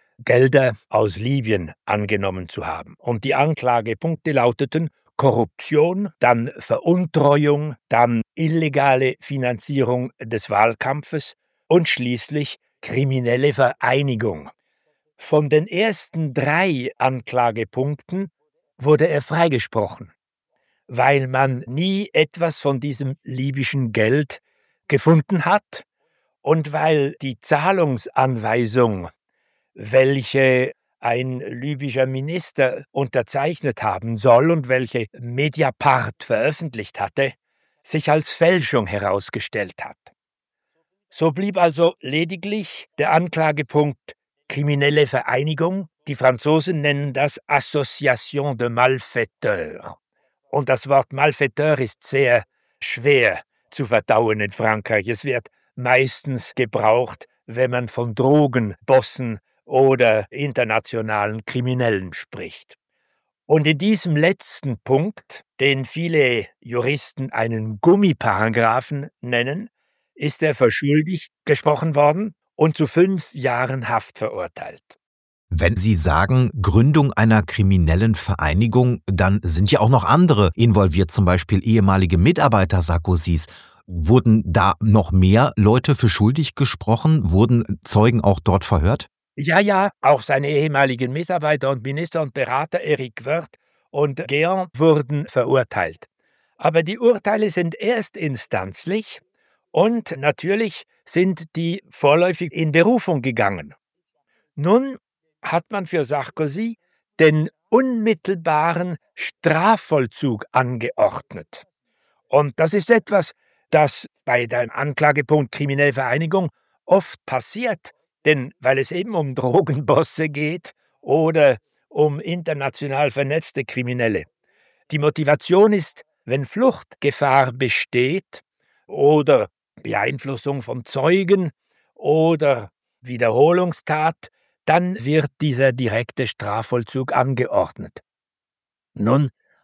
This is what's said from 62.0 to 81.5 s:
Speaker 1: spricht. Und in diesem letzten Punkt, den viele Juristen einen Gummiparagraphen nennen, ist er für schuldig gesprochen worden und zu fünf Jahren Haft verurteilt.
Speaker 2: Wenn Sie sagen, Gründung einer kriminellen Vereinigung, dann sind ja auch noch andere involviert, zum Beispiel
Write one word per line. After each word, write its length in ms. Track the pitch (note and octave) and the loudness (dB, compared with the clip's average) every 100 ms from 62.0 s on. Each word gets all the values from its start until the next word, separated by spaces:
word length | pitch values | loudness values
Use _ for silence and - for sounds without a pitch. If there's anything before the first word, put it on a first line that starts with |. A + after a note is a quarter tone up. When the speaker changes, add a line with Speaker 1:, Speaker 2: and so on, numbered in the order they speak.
| F#2 | -4
Speaker 1:
spricht. 640 | E2 - - E2+ - - _ _ _ _ _ _ _ - | -14 -16 -14 -16 -16 -20 _ _ _ _ _ _ _ 0
Und 180 | D3+ D3+ | 2 2
in 120 | D3 | 0
diesem 380 | G3 A3 F3+ D3 | 2 0 0 0
letzten 600 | E3 G3 - - C#3 A2+ | 0 0 -6 -8 -8 -8
Punkt, 640 | - C3+ F#3 - - - _ - | 0 0 0 -8 -16 -18 _ -4
den 240 | C#3 C3+ | -2 -2
viele 600 | B2+ - E3+ D#3+ C3 A#2+ G2+ _ | -4 -6 -2 0 2 0 -4 _
Juristen 720 | - A#2+ B2 C#3+ - - C3+ | -8 -4 -2 -4 -6 -8 -8
einen 500 | A2 A2+ A2+ A2 G#2+ | -4 -4 -4 -6 -2
Gummiparagraphen 1300 | E3+ G3 G3 C3+ A#2 F#2+ A2 A2+ A2+ A#2+ - C#3+ D3 _ | 2 4 4 0 0 0 0 2 2 0 -4 -8 -10 _
nennen, 500 | B2 A#2+ B2 E3 A3+ _ _ _ _ | -6 -4 -2 -6 -10 _ _ _ _
ist 280 | - D3 - | -6 -6 -2
er 140 | D#3 C#3 | -2 0
für 160 | A#2+ | -2
schuldig 560 | - C#3+ D3 D#3 F3+ - _ | -2 0 0 0 -6 -10 _
gesprochen 500 | - C#3+ - D3 D#3+ | -4 -2 0 -2 0
worden 400 | C#3+ D3 D#3+ G#3+ - _ - | 2 2 2 -4 -12 _ -2
und 200 | D#3+ - | 0 0
zu 120 | D#3 | 0
fünf 440 | D#3+ F#3+ F#3+ - | 2 2 0 -8
Jahren 560 | C#3+ B2+ A#2+ B2+ C3 A2 | -6 -4 -2 -4 -4 -4
Haft 300 | A2+ - - | -4 -4 -8
verurteilt. 640 | - G2+ F2+ - - - _ _ _ _ _ _ - | -8 -6 -10 -12 -18 -18 _ _ _ _ _ _ -6
Speaker 2:
Wenn 280 | E2 F2 A2 | 0 0 2
Sie 180 | G#2 | 2
sagen, 560 | F#2 D#2+ D#2 G2 B2+ B2 A#2+ | 2 2 2 4 2 2 0
Gründung 520 | F#2+ G2 B2+ D3+ C#3 | 2 4 6 4 2
einer 300 | - A2 A2 | 2 4 4
kriminellen 720 | G2+ - G2 F#2+ D#2+ F2 A2+ G#2+ | 2 0 2 4 4 4 2 0
Vereinigung, 840 | - F#2+ - F2+ A2+ A#2+ B2+ B2 - | -2 -2 0 2 2 4 2 0 -2
dann 340 | F#2+ F#2+ G2+ | 0 2 2
sind 260 | F2 D#2+ G2+ | 0 0 2
ja 80 | - | 4
auch 120 | A2 | 4
noch 140 | C3 | 4
andere 460 | - D3 F3+ G#2+ F#2+ | 4 4 6 6 4
involviert, 580 | - A#2 G2+ F#2+ D#2+ F2+ | 4 4 4 4 2 0
zum 120 | - | 2
Beispiel 420 | F2+ F2+ - | 2 2 2